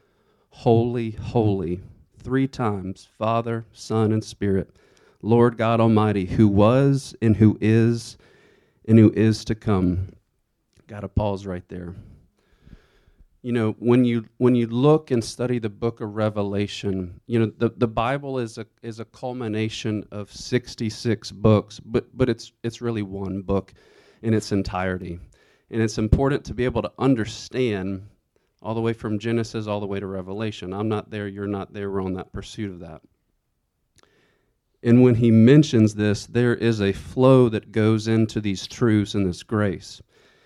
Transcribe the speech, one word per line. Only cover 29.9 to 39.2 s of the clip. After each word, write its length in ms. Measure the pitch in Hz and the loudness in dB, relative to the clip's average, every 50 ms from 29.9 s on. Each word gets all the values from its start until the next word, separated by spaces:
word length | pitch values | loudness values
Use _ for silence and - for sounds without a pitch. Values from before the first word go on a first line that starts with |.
| 98 98 | -8 -8
to 60 | 101 | -8
Revelation. 680 | 95 98 95 92 92 98 107 113 107 - - 90 90 92 | -8 -10 -10 -10 -10 -8 -8 -8 -8 -8 -10 -12 -10 -8
I'm 160 | 101 107 110 | -6 -4 -4
not 200 | 107 104 - - | -4 -4 -6 -8
there, 180 | 110 104 104 | -10 -10 -10
you're 200 | 101 98 101 101 | -10 -8 -8 -6
not 260 | 101 101 98 92 - - | -6 -6 -6 -8 -10 -10
there, 160 | 104 101 98 | -10 -8 -6
we're 140 | 98 98 92 | -6 -4 -4
on 100 | 92 92 | -4 -6
that 180 | 92 - _ | -8 -10 _
pursuit 400 | - 98 - - - 110 107 98 | -14 -14 -14 -14 -12 -10 -10 -10
of 80 | 90 85 | -10 -12
that. 220 | 87 82 78 73 _ _ _ _ _ _ _ _ _ _ _ _ _ _ _ _ _ _ _ _ _ _ _ _ _ _ _ _ _ _ _ _ _ _ _ _ - | -16 -18 -18 -20 _ _ _ _ _ _ _ _ _ _ _ _ _ _ _ _ _ _ _ _ _ _ _ _ _ _ _ _ _ _ _ _ _ _ _ _ 2
And 200 | 117 120 123 127 | 4 6 8 8
when 120 | 127 117 | 6 6
he 140 | 113 120 117 | 4 4 6
mentions 640 | 113 113 110 123 143 156 147 - 131 113 110 104 101 | 6 8 8 10 8 8 6 6 4 4 4 4 2
this, 320 | 104 104 104 101 - - | 0 0 0 -2 -2 -6
there 300 | - 104 120 123 120 117 | -6 -2 0 0 0 0
is 260 | - 110 117 113 104 | 0 0 0 0 2
a 100 | 101 98 | 0 -2
flow 580 | 92 - - - - 127 127 135 135 127 123 113 | -2 -4 -8 -10 -2 4 6 6 8 8 6 4
that 220 | 110 104 - - | 2 -4 -6 -4
goes 360 | 104 110 107 110 110 107 107 | -2 0 2 2 2 0 0
into 340 | 113 113 110 113 110 - 107 | 0 2 2 2 0 -2 -4
these 240 | 104 101 95 90 - | -4 -4 -4 -4 -8
truths 480 | - - - 123 117 107 104 101 - - | -14 -6 -2 2 2 4 2 2 0 -2
and 140 | 104 | -2